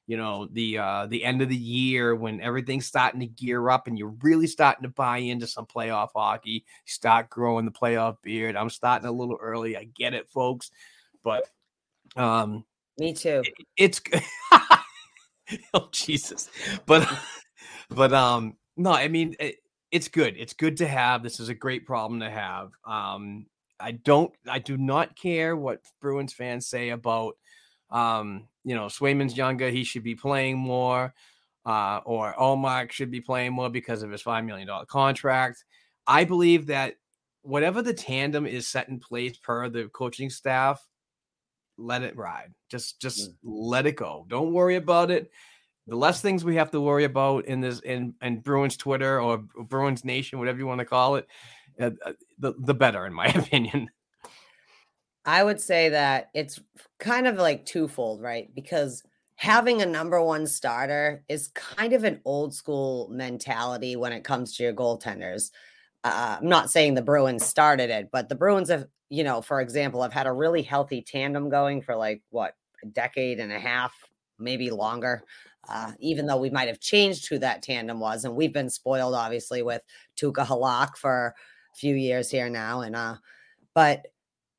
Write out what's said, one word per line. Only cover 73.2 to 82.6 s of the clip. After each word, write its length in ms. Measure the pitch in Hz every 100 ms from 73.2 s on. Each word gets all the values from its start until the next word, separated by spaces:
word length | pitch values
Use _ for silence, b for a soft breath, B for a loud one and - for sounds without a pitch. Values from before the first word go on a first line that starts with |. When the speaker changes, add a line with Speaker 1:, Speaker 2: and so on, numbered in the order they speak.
| 127 117
Speaker 2:
and 120 | 107
a 60 | 104
half, 360 | 110 123 123 - - _ _ -
maybe 320 | 117 127 123
longer, 540 | 107 110 120 123 120 - B B B -
uh, 220 | 110 110 -
even 260 | 147 147 147
though 100 | 135
we 140 | 131
might 180 | 135 123
have 120 | 113
changed 460 | - 208 202 165 -
who 100 | 143
that 240 | 131 110
tandem 360 | - 123 113 113
was. 280 | 110 110 127
And 100 | 120
we've 160 | 156
been 160 | 147 127
spoiled, 460 | - 127 131 127
obviously, 480 | 123 113 117 - 127
with 200 | 120 120 - B B -
Tuukka 240 | 147 139
Halak 540 | 127 127 127 123 143 -
for 360 | 139 127 120 - B B B
a 40 | -
few 180 | 143
years 360 | 139 131 127 120
here 200 | 131 120
now. 320 | 117